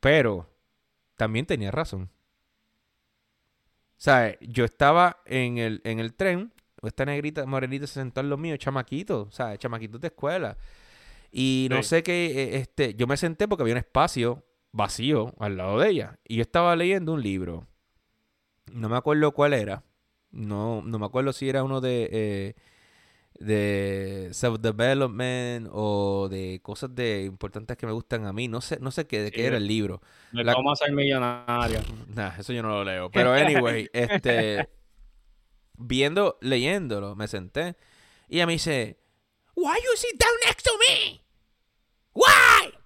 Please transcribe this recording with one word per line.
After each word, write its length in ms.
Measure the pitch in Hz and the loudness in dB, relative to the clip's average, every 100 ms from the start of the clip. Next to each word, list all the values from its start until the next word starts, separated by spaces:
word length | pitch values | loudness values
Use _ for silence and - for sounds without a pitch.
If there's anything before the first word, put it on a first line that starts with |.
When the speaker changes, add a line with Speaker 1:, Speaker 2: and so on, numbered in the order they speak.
Speaker 1:
Pero 500 | 135 156 120 98 82 _ _ _ _ _ _ _ | 4 4 4 0 -8 _ _ _ _ _ _ _
también 300 | 110 110 156 | -2 -2 -2
tenía 240 | 151 101 | -4 -4
razón. 400 | 98 160 98 92 _ _ _ _ _ _ _ _ _ _ _ _ _ _ _ _ _ _ _ | -4 -6 -8 -12 _ _ _ _ _ _ _ _ _ _ _ _ _ _ _ _ _ _ _
O 40 | |
sea, 340 | - 135 113 92 | 4 6 6 -2
yo 240 | - 120 | -8 0
estaba 540 | 117 _ 143 160 135 - | 0 _ 6 6 4 2
en 340 | - 131 123 120 | -6 -2 -2 -2
el, 220 | 113 107 | -4 -4
en 140 | - 113 | -6 -4
el 160 | 113 | -6
tren, 380 | - 190 180 226 _ _ - | -2 -2 0 -4 _ _ -12
esta 220 | 107 - | -12 -6
negrita, 420 | 135 147 147 151 135 | -4 -4 -6 -6 -4
morenita 400 | 135 127 135 143 | -4 -4 -6 -8
se 80 | |
sentó 260 | - 131 131 | -10 -8 -6
en 80 | 143 | -4
los 100 | 143 | -4
míos, 200 | 165 147 | -4 -6
chamaquito, 640 | - 135 123 135 202 156 | -4 -4 -4 -8 -4 -4
o 80 | 104 | -4
sea, 260 | - 120 101 | -8 -8 -6
chamaquitos 440 | 127 117 110 117 | -8 -8 -10 -10
de 80 | 160 | -12
escuela. 500 | - 143 180 131 101 - - - - - - - | -6 -4 -2 -4 -8 -16 -20 -20 -20 -20 -20 -14
Y 360 | - 131 131 131 | -2 0 2 2
no 60 | 131 | 0
Speaker 2:
Sí. 20 | |
Speaker 1:
sé 180 | - 165 | 2 2
qué, 240 | 165 175 170 | 2 -2 0
eh, 300 | 135 135 135 | -2 -2 -4
este, 360 | 127 - 135 | -6 -2 -2
yo 120 | 104 120 | 0 0
me 100 | 139 | 0
senté 320 | 170 160 208 | -2 -2 -2
porque 140 | 196 | 0
había 120 | 123 | 2
un 40 | 120 | 0
espacio 680 | - - 165 135 117 120 _ _ _ | 0 2 2 2 -2 -2 _ _ _
vacío 640 | 107 101 - 123 147 107 - | -4 -4 -2 0 0 0 -6
al 180 | 104 95 | -6 -4
lado 220 | 92 104 | -2 2
de 80 | 196 | 2
ella. 280 | 175 101 - _ | 2 -4 -12 _
Y 100 | 113 | -2
yo 60 | |
estaba 340 | 117 170 175 170 | 0 2 2 2
leyendo 360 | 175 196 165 | 2 0 -2
un 80 | 160 | -4
libro. 440 | 110 95 90 85 - _ _ _ _ _ _ _ _ _ - | -2 -4 -6 -10 -14 _ _ _ _ _ _ _ _ _ -16
No 160 | 120 110 | -8 -2
me 80 | 120 | -2
acuerdo 360 | 135 151 151 | 2 4 2
cuál 220 | 147 147 | 4 2
era. 280 | 139 104 95 - _ _ _ _ | 2 -2 -6 -10 _ _ _ _
No, 520 | - 107 104 107 113 | -10 -6 -4 -4 -4
no 160 | 87 113 | -6 -6
me 80 | 104 | -4
acuerdo 260 | 127 135 | -2 -2
si 160 | 127 135 | -2 -2
era 140 | 135 | -2
uno 160 | 131 135 | -2 -2
de, 280 | 127 123 113 | -2 -2 -2
eh, 420 | 110 107 98 98 - _ _ _ _ _ _ _ - | -2 -2 -4 -6 -12 _ _ _ _ _ _ _ -14
de 880 | 107 107 104 101 98 98 95 98 92 | 0 2 2 0 -2 -4 -6 -8 -10
self-development 1400 | - 127 110 113 107 120 135 131 107 127 127 123 120 113 | -2 -2 0 -2 2 2 2 0 -2 -4 -2 -4 -6 -8
o 560 | - 107 101 101 98 98 | -4 0 0 0 0 -2
de 300 | 95 92 92 | -4 -8 -10
cosas 320 | - 101 131 | -12 -10 -10
de 300 | 123 120 104 | -4 -2 -2
importantes 520 | 95 95 101 104 110 123 | -4 -8 -10 -10 -12 -10
que 100 | 117 | -6
me 60 | |
gustan 340 | 110 - 117 104 | -6 -4 -6 -6
a 60 | |
mí. 140 | 98 123 | -6 -6
No 120 | 113 | -6
sé, 180 | - 165 | -6 -6
no 100 | 131 | -6
sé 160 | 131 156 | -6 -4
qué, 140 | 107 | -4
de 40 | 104 | -4
Speaker 2:
Sí, 40 | |
Speaker 1:
qué 100 | 117 120 | -2 0
era 60 | |
Speaker 2:
de, 40 | 117 | 0
Speaker 1:
el 80 | 101 | 0
libro. 340 | 110 101 92 _ _ - | 0 0 -6 _ _ -14
Speaker 2:
de 140 | 117 | -4
Speaker 1:
La 100 | 120 | 2
Speaker 2:
cómo 200 | 127 135 147 | 2 2 2
ser 160 | 147 | 2
millonario. 880 | 143 139 135 123 120 120 120 117 110 - 113 | 2 2 2 0 -2 -2 0 0 0 -4 -10
Speaker 1:
<laughs> 180 | 113 | -12
Nah, 220 | 107 101 90 | -6 -6 -8
eso 140 | 98 | -8
yo 100 | 123 | -4
no 60 | 110 | -2
lo 140 | 104 | -2
leo. 260 | 98 92 92 | -2 -4 -2
Pero 220 | 101 123 | 4 6
anyway, 560 | 131 151 143 120 117 107 | 6 6 4 2 0 -4
Speaker 2:
<laughs> 20 | |
Speaker 1:
este, 760 | 117 120 202 127 117 110 104 - - _ _ - _ _ _ _ _ _ - | -2 0 0 2 2 2 -2 -4 -10 _ _ -20 _ _ _ _ _ _ -18
viendo, 640 | 120 127 139 175 202 - | -4 0 2 4 2 0
leyéndolo, 760 | 143 131 131 196 156 104 101 101 | -2 0 0 -2 -2 -6 -6 -8
me 100 | 107 | -8
senté. 480 | 104 92 - 170 170 _ _ _ _ _ | -8 -8 -6 -6 -8 _ _ _ _ _
Y 80 | 165 | 0
ella 100 | 170 | 0
me 60 | |
dice, 440 | 165 170 143 110 - _ _ _ _ _ - | 0 -2 -2 -4 -8 _ _ _ _ _ -4
"Why 180 | 320 359 | 0 0
you 200 | 494 440 | 0 -2
sit 220 | 480 339 | -2 2
down 120 | 453 466 466 | 2 4 0
next 180 | 466 - | 0 0
to 60 | 440 | 4
me? 420 | 480 - - - _ _ _ _ _ _ _ _ _ | 4 4 -2 -8 _ _ _ _ _ _ _ _ _
Why?" 580 | - 508 554 - 440 - - | 4 8 10 10 8 6 -8